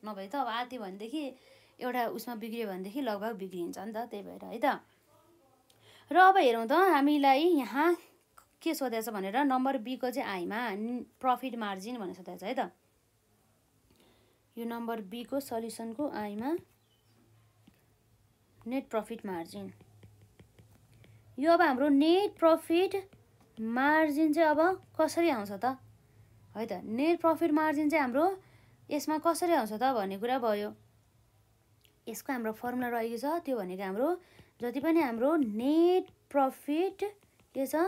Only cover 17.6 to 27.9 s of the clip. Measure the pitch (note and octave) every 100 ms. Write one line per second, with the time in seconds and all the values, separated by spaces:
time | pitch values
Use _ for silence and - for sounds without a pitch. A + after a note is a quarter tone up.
17.6 | _ _ _ _ _ _ _ _ _ _
18.6 | A3+ C4 C#4 A3 G#3+ A3+ G#3 F3 E3+ G3+
19.6 | G3 - - - - _ - _ - _
20.6 | - _ _ _ - - _ - D4 E4+
21.6 | E4+ B3+ D4 C#4 D#4 F4+ G#4 - E4 D#4+
22.6 | - E4 F#4+ G4 F#4+ - _ _ _ -
23.6 | A3 A#3 C#4 D#4 D#4+ C#4+ D#4+ D4+ D#4+ D4
24.6 | E4 F#4+ - - D#4 E4 E4+ B3+ G3+ G3
25.6 | A#3+ C4 - _ _ _ - _ - G3+
26.6 | A3+ F3+ - A3 D4+ E4+ E4 D#4 E4 D4+
27.6 | D#4 D4 D4+